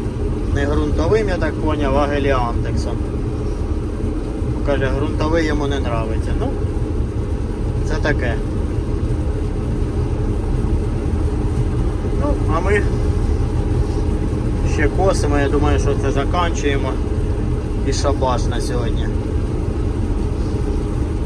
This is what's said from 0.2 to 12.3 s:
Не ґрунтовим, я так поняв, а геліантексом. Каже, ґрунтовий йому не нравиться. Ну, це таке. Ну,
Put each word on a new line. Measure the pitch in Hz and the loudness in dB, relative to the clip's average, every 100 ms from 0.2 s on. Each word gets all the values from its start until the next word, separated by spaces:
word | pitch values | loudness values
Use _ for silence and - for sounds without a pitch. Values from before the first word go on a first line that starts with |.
| - - - | -2 -2 -2
Не | - 196 | 0 2
ґрунтовим, | 208 226 - 302 220 214 | 2 2 2 2 2 2
я | - | 0
так | - | -2
поняв, | 156 156 156 139 139 | 0 0 0 2 2
а | 143 | 2
геліантексом. | 143 139 131 120 117 113 113 117 110 - - - - - - - - - - - - - - - 123 - | 2 2 2 0 0 0 0 -2 -2 -2 -4 -4 -2 -2 -2 -2 -2 -2 -2 -2 -2 -4 -2 -2 0 0
Каже, | 135 135 131 | 2 2 0
ґрунтовий | 147 - 156 165 156 | 0 0 2 2 2
йому | 147 143 | 0 0
не | 139 | 0
нравиться. | 123 117 110 107 104 - | 0 0 0 0 0 0
Ну, | 247 - - - - - - - - - - - - - - | 0 -2 -2 -2 -2 -2 -2 -2 -2 -2 -2 -2 -2 -2 0
це | |
таке. | - 156 143 127 113 - - - - - - - - - - - - - - - - - - - - - - - - - - - - - - - - - - - - - - | 0 0 0 0 -2 -2 -2 -2 -2 -2 -2 0 0 -2 -2 -2 -2 -2 -2 -2 -2 -2 0 0 0 0 0 2 0 0 0 0 0 0 0 0 0 0 2 0 0 0 0
Ну, | - | 2